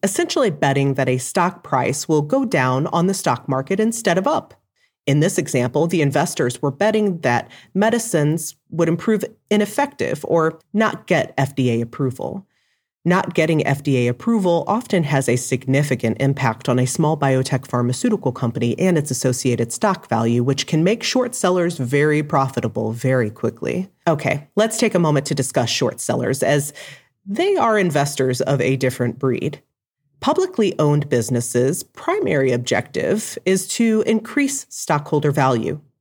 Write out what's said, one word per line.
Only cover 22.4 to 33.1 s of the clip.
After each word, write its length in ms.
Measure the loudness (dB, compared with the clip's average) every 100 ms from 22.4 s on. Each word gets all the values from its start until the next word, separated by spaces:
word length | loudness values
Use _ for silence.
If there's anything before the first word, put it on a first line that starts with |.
| 2 0 -2 -2 -4
very 400 | -2 0 2 0
quickly. 580 | -2 -6 -4 -4 -4 -6 _ -2
Okay, 400 | 0 0 -4 -2 0
let's 220 | 0 2
take 160 | 0
a 60 | 2
moment 260 | 2 2 0
to 100 | -2
discuss 360 | 0 0 0
short 280 | 0 -2 -2
sellers, 440 | -4 -2 -2 0
as 300 | 2 2 0 -10 -18 -20 _ _ -6
they 300 | -2 0 2
are 240 | 2 2
investors 600 | 2 0 0 0 0 0
of 200 | 0 0
a 160 | 0 0
different 400 | 0 0 -4 -2
breed. 460 | -2 -2 -4 -8 _ _ _ _ _ _
Publicly 580 | 0 0 0 0 0 2
owned 320 | 2 2 2
businesses' 720 | -2 0 -2 0 0 0 -2
primary 680 | -8 -8 -4 -2 0 0 2
objective 880 | 0 0 -2 -2 -4 -2